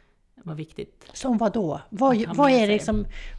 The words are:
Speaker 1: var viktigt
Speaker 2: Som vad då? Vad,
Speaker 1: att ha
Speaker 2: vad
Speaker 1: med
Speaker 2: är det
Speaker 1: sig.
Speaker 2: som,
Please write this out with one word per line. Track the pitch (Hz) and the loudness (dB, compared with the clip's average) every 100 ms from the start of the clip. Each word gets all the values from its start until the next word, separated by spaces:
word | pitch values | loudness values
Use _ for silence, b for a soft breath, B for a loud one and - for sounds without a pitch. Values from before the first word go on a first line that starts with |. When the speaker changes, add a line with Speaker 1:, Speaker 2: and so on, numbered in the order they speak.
| _ _ _ | _ _ _
Speaker 1:
var | _ 170 | _ -14
viktigt | 151 156 - - _ - | -12 -12 -14 -16 _ -20
Speaker 2:
Som | - 262 220 | -8 -2 0
vad | 226 | 0
då? | 233 160 - - | 0 -2 -4 -8
Vad, | 214 269 226 | 0 2 2
Speaker 1:
att | 262 | 0
ha | |
Speaker 2:
vad | 269 285 | 2 4
Speaker 1:
med | 254 | 6
Speaker 2:
är | 208 | 4
det | 208 | 2
Speaker 1:
sig. | - | 0
Speaker 2:
som, | 214 196 B B | -2 -4 B B